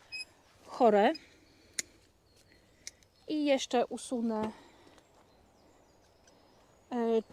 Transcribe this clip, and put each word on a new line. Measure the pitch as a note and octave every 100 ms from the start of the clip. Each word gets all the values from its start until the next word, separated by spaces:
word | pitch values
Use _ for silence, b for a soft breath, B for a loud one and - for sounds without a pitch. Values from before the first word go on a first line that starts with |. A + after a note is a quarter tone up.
| b - - _ _ _ -
chore. | - A#3+ G3+ A3+ D#4+ b b b b b b - _ _ _ _ _ b b b b b b _ _ -
I | D4+
jeszcze | D4 C4+ - B3 G3+
usunę, | A#3+ - B3 A#3 G#3+ A3 b b b b b b _ _ _ _ _ _ _ _ _ _ _ _ _ _ _ _ _ _
e, | B3 A#3 A3+ -